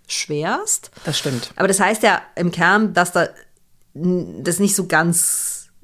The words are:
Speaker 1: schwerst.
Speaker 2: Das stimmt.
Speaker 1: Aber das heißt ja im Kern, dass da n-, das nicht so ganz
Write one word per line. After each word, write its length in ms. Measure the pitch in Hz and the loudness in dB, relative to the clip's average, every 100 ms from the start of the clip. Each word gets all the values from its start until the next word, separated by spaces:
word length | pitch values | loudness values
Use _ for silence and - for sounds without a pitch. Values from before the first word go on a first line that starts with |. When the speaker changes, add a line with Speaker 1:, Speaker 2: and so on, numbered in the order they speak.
| - | -10
Speaker 1:
schwerst. 840 | - - 147 165 277 427 - - - - | -8 -6 -4 -2 -4 -4 -6 -6 -12 -6
Speaker 2:
Das 120 | 143 | -4
stimmt. 340 | 147 123 - - | -2 -4 -6 0
Speaker 1:
Aber 120 | 190 | 2
das 120 | - | 4
heißt 240 | 190 220 | 2 2
ja 180 | 220 185 - - | 2 2 -2 -4
im 160 | 175 | -2
Kern, 420 | 170 175 202 214 | 2 2 4 2
dass 180 | 175 175 | 2 2
da 160 | 175 156 - - _ _ _ _ | 2 0 -4 -20 _ _ _ _
n-, 500 | 139 180 180 165 85 | -4 -2 -2 -4 -6
das 160 | 147 165 | -4 0
nicht 160 | 202 202 | 0 0
so 120 | 175 | 0
ganz 800 | 160 165 165 - - - - - _ | 2 2 2 0 -2 -6 -10 -16 _